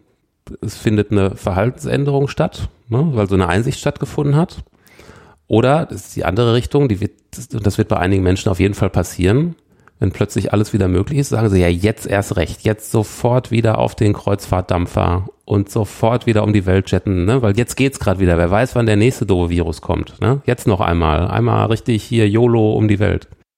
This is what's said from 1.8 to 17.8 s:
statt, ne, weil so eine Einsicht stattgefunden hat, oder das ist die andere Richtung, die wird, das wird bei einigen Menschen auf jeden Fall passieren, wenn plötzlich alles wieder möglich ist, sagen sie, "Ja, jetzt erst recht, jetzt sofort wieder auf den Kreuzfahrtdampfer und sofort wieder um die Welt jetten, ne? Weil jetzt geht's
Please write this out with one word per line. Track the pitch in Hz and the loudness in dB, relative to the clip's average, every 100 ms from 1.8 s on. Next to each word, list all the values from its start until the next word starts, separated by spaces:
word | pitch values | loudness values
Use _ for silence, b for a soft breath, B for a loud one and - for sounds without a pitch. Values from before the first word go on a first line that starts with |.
| 127 127 143 139 139 | -4 -2 0 0 0
statt, | - 160 - - - - | -2 -4 -4 -12 -12 -4
ne, | 113 165 | 0 0
weil | 123 98 | 0 2
so | |
eine | 95 90 | 2 2
Einsicht | 90 123 - | 0 -2 -4
stattgefunden | - - - - 143 143 | -4 -4 -6 -4 0 2
hat, | 175 - - B B B B B B B - | 0 -4 -18 B B B B B B B -2
oder | 110 123 151 - | 2 4 2 0
das | 107 - | -8 -12
ist | - | -6
die | |
andere | - 95 120 | -2 0 2
Richtung, | 120 - 143 143 | 2 0 0 0
die | 95 | 0
wird, | 104 - _ - 120 | -4 -8 _ -18 -12
das | 110 104 98 | -4 -2 0
wird | 107 | 0
bei | 110 | 0
einigen | 90 98 | 2 2
Menschen | 92 95 - | 2 0 0
auf | 92 | 0
jeden | 95 | 0
Fall | 101 98 | 0 -2
passieren, | - 87 - 90 120 170 165 _ b b - | 0 -4 0 2 2 0 -6 _ b b -4
wenn | 101 | -2
plötzlich | - 104 - 95 | -2 -4 -4 -2
alles | 104 107 | 0 0
wieder | 104 92 | 0 2
möglich | 90 95 143 | 0 0 -2
ist, | 139 | -2
sagen | 113 113 | 0 2
sie, | 95 | 4
"Ja, | 87 | 2
jetzt | 87 101 110 - | 2 0 -2 -2
erst | 98 98 92 | -2 -2 -2
recht, | 76 - | -4 -2
jetzt | 110 104 - | -2 -2 -2
sofort | 117 104 - 120 123 - | -2 -2 -2 -2 0 0
wieder | 117 113 110 | 0 0 0
auf | 120 | 0
den | - 107 | 0 0
Kreuzfahrtdampfer | 104 - 101 - 92 92 90 87 101 90 90 98 - | 0 -2 -4 -2 -2 0 -2 -2 -2 0 0 -4 -10
und | - 101 98 | -4 -2 -2
sofort | 117 104 - 113 123 - | -2 -4 -2 0 0 0
wieder | 107 | 0
um | 107 | 2
die | 104 95 | 2 2
Welt | 92 - | 0 2
jetten, | 95 - 92 | -2 0 0
ne? | 87 135 | 2 2
Weil | 113 101 | 2 0
jetzt | 120 | -2
geht's | - | 0